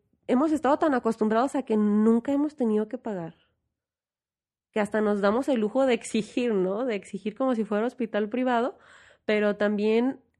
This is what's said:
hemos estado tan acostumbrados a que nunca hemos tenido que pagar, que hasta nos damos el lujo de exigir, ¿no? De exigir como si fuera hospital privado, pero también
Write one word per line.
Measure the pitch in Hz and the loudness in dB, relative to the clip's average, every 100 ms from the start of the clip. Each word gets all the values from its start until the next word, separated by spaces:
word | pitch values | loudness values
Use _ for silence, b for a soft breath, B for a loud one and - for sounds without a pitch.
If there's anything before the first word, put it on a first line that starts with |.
| _ _ - | _ _ -2
hemos | 254 311 | 2 2
estado | 302 254 294 | 2 2 2
tan | 330 | 2
acostumbrados | 254 233 226 220 220 277 | 2 0 0 0 2 0
a | 285 | -2
que | 247 214 | -2 0
nunca | 208 208 220 233 233 | 2 4 4 4 2
hemos | 285 302 - | -2 -2 -2
tenido | 233 214 214 | 0 0 -2
que | 247 | -6
pagar, | 233 190 165 - _ _ _ _ _ _ _ _ _ _ _ _ _ | -8 -8 -10 -14 _ _ _ _ _ _ _ _ _ _ _ _ _
que | 214 | -4
hasta | 202 220 | -2 0
nos | 214 208 | 0 2
damos | 196 220 277 | 2 0 0
el | 254 | 0
lujo | 208 262 269 | 0 0 2
de | |
exigir, | 226 - 226 214 - 240 | 0 -2 -4 -4 -4 -2
¿no? | 208 185 196 | 0 0 -2
De | 262 208 | -4 -4
exigir | - 196 220 208 | -8 -10 -8 -4
como | 262 | -2
si | 233 | -2
fuera | 208 208 233 | -2 -2 -2
hospital | - 226 208 214 | -4 -4 -4 -2
privado, | 247 254 233 254 - B B B B | -2 0 0 -2 -6 B B B B
pero | - 214 208 202 | -2 0 0 0
también | 208 208 214 220 254 262 _ _ | 0 0 2 2 0 -2 _ _